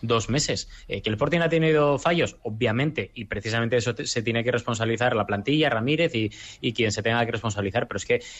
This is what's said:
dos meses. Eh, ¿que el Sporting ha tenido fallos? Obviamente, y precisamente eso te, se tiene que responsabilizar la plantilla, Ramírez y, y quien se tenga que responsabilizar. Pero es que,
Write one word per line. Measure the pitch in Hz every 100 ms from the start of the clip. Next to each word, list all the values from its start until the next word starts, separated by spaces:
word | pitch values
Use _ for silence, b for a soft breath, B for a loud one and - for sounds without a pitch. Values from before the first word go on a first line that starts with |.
dos | 117 117 -
meses. | 131 151 113 - B B
Eh, | 98
¿que | 110
el | 107
Sporting | 147 170
ha | 165
tenido | 165 160 156 147 143
fallos? | - 175 139 -
Obviamente, | 120 107 117 110 151 131 95 -
y | 110
precisamente | 104 110 117 117 123
eso | 117 117
te, | 120
se | 123
tiene | 113 117
que | 117
responsabilizar | 120 123 110 113 110 123 117
la | 101
plantilla, | 104 101 151 147
Ramírez | 113 117 156 165
y, | 120 107 B B B
y | 127
quien | 113 110
se | 104
tenga | 110 117 117
que |
responsabilizar. | 113 113 98 98 104 -
Pero | 101
es | -
que, | 120 B B